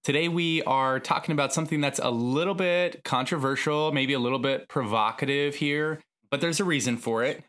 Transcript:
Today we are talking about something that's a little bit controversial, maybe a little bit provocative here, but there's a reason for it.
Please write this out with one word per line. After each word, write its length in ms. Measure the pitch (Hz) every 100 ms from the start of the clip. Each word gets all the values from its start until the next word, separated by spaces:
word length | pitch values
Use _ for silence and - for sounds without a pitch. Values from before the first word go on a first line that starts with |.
Today 260 | - 143 170
we 340 | 170 170 160
are 360 | - 131 131 131
talking 360 | - - -
about 180 | 151 135
something 300 | 160 156 151
that's 160 | 143 -
a 100 | 127
little 460 | 120 123 139 180
bit 500 | 185 185 175 180 -
controversial, 880 | - 131 131 170 135 135 151 151 156
maybe 220 | 143 135
a 40 | 135
little 200 | 120 131
bit 280 | 135 131 -
provocative 920 | 147 113 110 107 110 139 143 143 143
here, 440 | 147 147 156 151 _ _ _
but 100 | 139
there's 180 | 170 160
a 60 |
reason 320 | 190 147 127 117
for 260 | - 113
it. 220 | 127 -